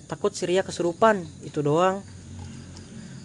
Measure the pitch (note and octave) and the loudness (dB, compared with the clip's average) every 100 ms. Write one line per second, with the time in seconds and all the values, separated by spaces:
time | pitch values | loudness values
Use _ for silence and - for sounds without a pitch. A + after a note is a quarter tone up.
0 | - D#3 G#3 - F3 F#3 F#3 - E3+ E3+ | -10 -4 -2 -2 2 2 2 0 0 6
1 | A3 G3+ D#3+ - - D#3 C#3+ D#3+ F#3 G3 | 6 6 0 -10 -6 0 2 4 4 2
2 | - - - - - - - - - - | -6 -14 -14 -12 -12 -14 -14 -16 -14 -14
3 | - - | -14 -14